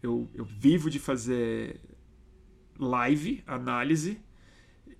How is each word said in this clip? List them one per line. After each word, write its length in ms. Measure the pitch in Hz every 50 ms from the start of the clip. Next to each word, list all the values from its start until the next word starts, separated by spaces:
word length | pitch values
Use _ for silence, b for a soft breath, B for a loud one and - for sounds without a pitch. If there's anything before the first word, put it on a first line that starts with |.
eu, 300 | - 123 117 - - - -
eu 100 | - 113
vivo 440 | 101 107 101 117 139 165 180 151 160
de 120 | 156 139
fazer 800 | - - 135 127 110 120 127 120 120 113 113 113 113 - - - - - - - - - - - - - - - - - - - - - - -
live, 640 | 135 123 127 123 120 127 147 147 151 220 269 220 -
análise, 720 | - 139 123 123 123 123 120 123 143 160 156 151 180 214 214 - b b b b b b b b b b b - - -